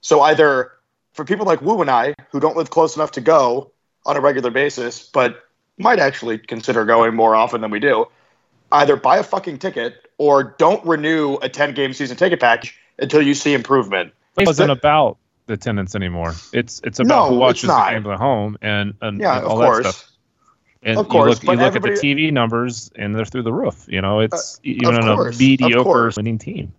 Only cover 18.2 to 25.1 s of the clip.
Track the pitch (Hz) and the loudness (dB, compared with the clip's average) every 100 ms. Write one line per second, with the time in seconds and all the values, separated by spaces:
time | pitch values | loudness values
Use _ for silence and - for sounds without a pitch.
18.2 | 127 120 104 107 107 104 101 101 113 104 | -2 -2 -4 -6 -6 -4 -4 -6 -8 -4
19.2 | 202 127 - 110 120 113 123 95 - _ | -2 -2 -2 0 2 2 0 -6 -14 _
20.2 | _ _ _ _ _ _ - 113 - 175 | _ _ _ _ _ _ -4 -2 0 2
21.2 | 139 113 - - - 185 - 202 143 143 | 4 2 2 2 2 0 -2 -2 0 0
22.2 | 156 147 117 117 123 120 - - 104 107 | 0 0 0 -2 -4 -8 -14 -10 -6 -4
23.2 | 107 131 113 131 269 - - 92 95 107 | -6 -6 -6 -4 -4 -8 -8 -4 -2 0
24.2 | 110 165 - - - - 120 117 113 | 0 -2 -10 -12 -8 -2 0 2 2